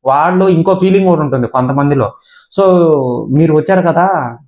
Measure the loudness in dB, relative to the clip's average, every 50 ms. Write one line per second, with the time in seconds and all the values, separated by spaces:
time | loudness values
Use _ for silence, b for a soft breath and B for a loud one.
0 | _ 0 0 2 0 0 0 0 2 2 2 0 0 0 0 0 0 0 2 2
1 | 2 2 0 0 0 -2 -2 -4 -4 -4 -4 -4 -2 -2 -2 -2 0 0 0 -2
2 | -2 -4 -6 b b b b b b b -2 0 2 2 4 4 2 2 2 0
3 | 0 -4 -4 -6 -6 -2 0 2 2 2 2 0 0 0 0 0 0 0 0 0
4 | 0 0 -2 -4 -6 -8 -10 -14 -20